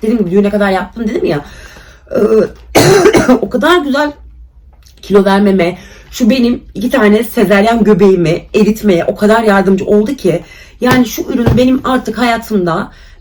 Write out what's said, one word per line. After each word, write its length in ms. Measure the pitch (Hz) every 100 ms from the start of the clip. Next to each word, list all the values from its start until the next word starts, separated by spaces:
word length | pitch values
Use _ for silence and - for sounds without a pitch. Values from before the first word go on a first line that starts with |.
dediğim 160 | 220 233
gibi 120 | 175
düğüne 200 | 196 202
kadar 200 | 208 202
yaptım 380 | 185 196 226 214
dedim 160 | -
ya. 200 | 170 147 - - - - - - -
E, 100 | - 214 220 - - - - - 392 370 339 -
<coughs> 0 |
o 180 | 240 -
kadar 280 | 247 302 349
güzel 340 | 277 262 392 - - - - - - _ - -
kilo 220 | - 202
vermeme, 540 | 196 196 202 190 170 185 - - -
şu 200 | - 220
benim 340 | 262 240 - -
iki 160 | - 247
tane 340 | 262 208 214
sezaryen 600 | 240 240 185 202 220 233
göbeğimi 580 | 208 185 196 185 160 170 -
eritmeye 500 | 214 202 220 214 170
o 100 | -
kadar 280 | 202 208 226
yardımcı 420 | 214 196 185 190
oldu 300 | - 208 214
ki. 280 | 277 175 - - - - -
Yani 260 | 247 240 240
şu 160 | -
ürün 240 | - 247 226 226
benim 240 | 254 254
artık 340 | 254 254 226 -
hayatımda 720 | 240 226 - 214 170 175 - - - -